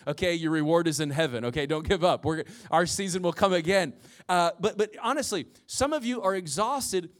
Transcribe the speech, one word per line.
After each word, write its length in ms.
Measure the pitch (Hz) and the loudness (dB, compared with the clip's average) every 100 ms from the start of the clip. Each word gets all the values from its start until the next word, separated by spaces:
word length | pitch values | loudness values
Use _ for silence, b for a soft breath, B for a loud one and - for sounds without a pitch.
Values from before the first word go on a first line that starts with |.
| 147 | -8
Okay, 300 | 151 180 170 | -4 -2 0
your 160 | 160 | 0
reward 360 | 160 151 170 170 | 0 4 4 2
is 120 | 147 | 0
in 100 | 147 | -2
heaven. 360 | 143 156 120 120 | 0 0 -2 -4
Okay, 200 | 151 143 | -2 -2
don't 220 | 156 160 | -2 0
give 160 | 190 | 2
up. 200 | 175 127 | 2 2
We're, 200 | 151 160 - B B | 0 -4 -6 B B
our 160 | 156 175 | 2 2
season 380 | - 196 185 | 0 -2 -2
will 100 | 170 | -2
come 180 | - 196 | 2 4
again. 420 | 180 165 196 156 - B B - | 4 2 2 0 -6 B B 0
Uh, 220 | 180 170 - | 2 2 0
but, 180 | 208 208 | -2 0
but 140 | 214 - | -2 -2
honestly, 460 | 233 294 - 190 - B - | -2 -2 -2 -6 -8 B -12
some 260 | - 277 | -2 0
of 140 | 302 233 | 0 -2
you 160 | 247 | -2
are 140 | 190 190 | 0 0
exhausted 760 | 165 143 226 277 - 185 160 | -2 -2 -2 -2 -2 -4 -4